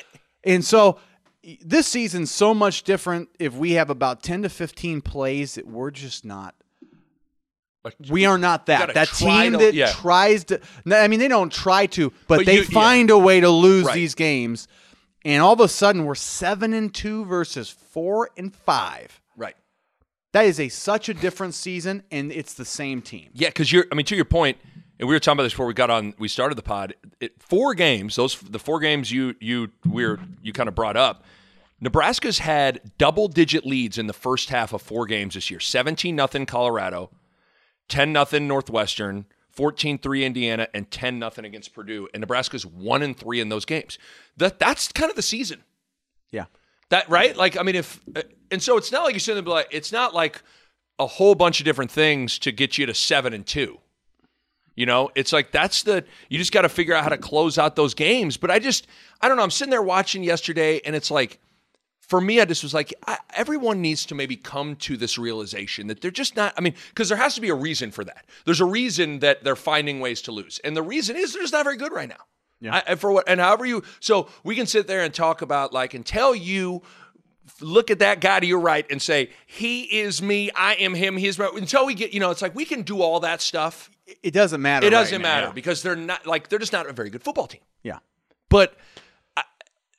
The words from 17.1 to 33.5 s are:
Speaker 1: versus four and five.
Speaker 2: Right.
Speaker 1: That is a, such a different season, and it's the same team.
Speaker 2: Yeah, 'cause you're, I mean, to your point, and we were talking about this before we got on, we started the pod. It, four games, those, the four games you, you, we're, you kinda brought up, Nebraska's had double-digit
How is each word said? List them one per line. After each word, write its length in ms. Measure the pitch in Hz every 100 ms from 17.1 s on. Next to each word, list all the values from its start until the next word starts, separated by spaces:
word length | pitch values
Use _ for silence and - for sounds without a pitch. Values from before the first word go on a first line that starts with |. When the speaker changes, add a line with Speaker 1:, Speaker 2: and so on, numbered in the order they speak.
| 214
Speaker 1:
versus 460 | 196 180 165 135 107
four 580 | - _ 160 175 208 233 -
and 180 | 185
five. 680 | - - 135 92 64 60 _ _ 113
Speaker 2:
Right. 180 | 107 - _ _ _ _ _ _ _
Speaker 1:
That 120 | 202
is 160 | 214 156
a, 80 | 135
such 400 | - - 214 220
a 60 |
different 400 | 170 180 180 185
season, 480 | 156 185 180 175 196 196
and 200 | 147 143
it's 220 | 156 -
the 140 | - 123
same 340 | - 139 131
team. 300 | - 101 78
Speaker 2:
Yeah, 160 | 123 160
'cause 220 | - 139
you're, 140 | 175 175
I 40 |
mean, 100 | 151
to 120 | 143 202
your 100 | 160
point, 320 | 165 147 - - - - -
and 100 | 123
we 60 |
were 40 | 151
talking 180 | 156 143
about 80 |
this 80 | 123
before 120 | - 123
we 80 |
got 160 | 117 123
on, 240 | 117 104 101
we 100 | 107
started 280 | - 135 131
the 60 |
pod. 320 | - 101 98 - - -
It, 220 | 117 _
four 320 | - 185 277
games, 420 | 190 165 113 104 110
those, 220 | 131 -
the 200 | 95 107
four 220 | - 160
games 300 | 151 147 113
you, 240 | 123 127 120
you, 300 | 110 120 110 _ -
we're, 340 | 113 113 107 - -
you 100 | 107
kinda 200 | 104 113
brought 240 | 92 110 104
up, 280 | 175 196 _ _ _ _ _ -
Nebraska's 580 | 123 160 156 247 240 180
had 540 | 160 151 135 123 104 -
double-digit 680 | 147 160 208 160 160